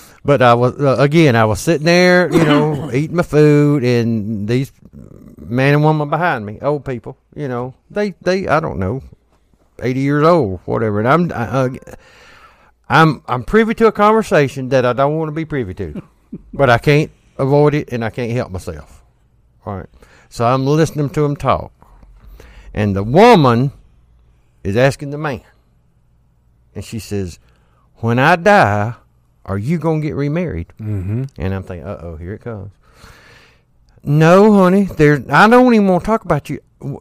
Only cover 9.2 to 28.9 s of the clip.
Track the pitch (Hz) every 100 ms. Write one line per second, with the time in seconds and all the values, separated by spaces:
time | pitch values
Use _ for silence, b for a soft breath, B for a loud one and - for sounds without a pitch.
9.2 | _ _ _ _ _ - 120 131 139 147
10.2 | 151 175 110 92 - 120 110 104 113 156
11.2 | 175 - 117 131 131 135 - - b b
12.2 | b b b b b _ _ 131 160 127
13.2 | - 123 117 214 226 226 226 - 208 220
14.2 | - 175 139 - 127 131 123 120 139 156
15.2 | 156 151 160 147 104 90 87 117 - _
16.2 | _ - - - 139 117 - 147 156 _
17.2 | _ - 135 143 147 147 - 123 113 -
18.2 | 117 120 117 90 - 78 - - _ _
19.2 | _ _ _ _ - 98 - _ b b
20.2 | b - 120 131 135 151 156 151 143 151
21.2 | 147 143 131 104 - _ _ _ - -
22.2 | b b b b b - 104 95 104 147
23.2 | 240 220 135 117 139 - _ _ _ _
24.2 | _ _ _ _ 92 101 135 - 143 143
25.2 | 156 123 - _ _ _ _ _ _ _
26.2 | _ _ _ _ _ - 101 113 - 101
27.2 | 92 - _ _ _ _ _ _ 113 120
28.2 | 139 175 180 202 120 104 104